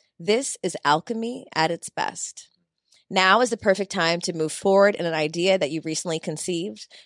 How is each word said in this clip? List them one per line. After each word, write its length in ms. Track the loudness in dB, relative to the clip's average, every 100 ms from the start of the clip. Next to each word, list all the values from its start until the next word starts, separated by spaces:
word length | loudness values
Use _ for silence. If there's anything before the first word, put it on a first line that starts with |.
| _ _
This 380 | 0 0 0 -4
is 140 | -6 -2
alchemy 600 | 2 2 0 -6 -4 -8 -8 -2
at 160 | 0
its 160 | -2 -6
best. 640 | -4 -4 -4 -14 -14 -20 _ _ _ _ _ _
Now 300 | 2 4 4
is 100 | 4
the 60 | 0
perfect 380 | 2 2 0
time 260 | 0 0 0
to 120 | -2
move 180 | -4 -4
forward 440 | -2 2 6 6 4
in 100 | -4
an 80 |
idea 440 | -2 -2 0 2 2
that 140 | 0
you 80 | -4 -4
recently 340 | -6 -4 -6
conceived. 680 | -6 -8 -4 -4 -6 -10 -18 -20